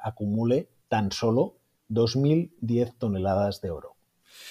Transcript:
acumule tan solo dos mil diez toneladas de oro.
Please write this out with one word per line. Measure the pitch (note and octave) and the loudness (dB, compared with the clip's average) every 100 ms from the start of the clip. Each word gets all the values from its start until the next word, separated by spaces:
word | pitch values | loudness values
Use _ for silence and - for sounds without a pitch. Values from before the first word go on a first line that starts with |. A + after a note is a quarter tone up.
acumule | A#2 - G#2 G#2+ A#2 C3+ - _ - | -6 -4 -2 0 2 0 -2 _ -4
tan | A2 G2+ | -2 -2
solo | - A#2 A#2+ F3+ - _ _ - | -2 0 2 0 -4 _ _ -4
dos | A2 A#2 C3 | 0 2 2
mil | C#3+ D#3+ E3+ - | 2 2 0 -6
diez | A#2 A#2+ A#2+ - | -2 0 0 -2
toneladas | A2+ F#2+ F#2+ F#2+ G2+ G2 | -4 0 0 2 0 -2
de | F#2 | -8
oro. | D2+ - _ _ _ _ - - | -8 -12 _ _ _ _ -20 -20